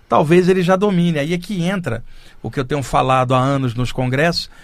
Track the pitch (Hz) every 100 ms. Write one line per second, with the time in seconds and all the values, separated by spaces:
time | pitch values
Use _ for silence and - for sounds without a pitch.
0 | - 110 151 180 180 190 175 185 208 175
1 | 175 151 147 175 - 190 170 196 160 110
2 | - - - - 117 143 127 143 123 139
3 | 131 131 127 127 135 139 131 117 123 -
4 | 127 135 170 165 - -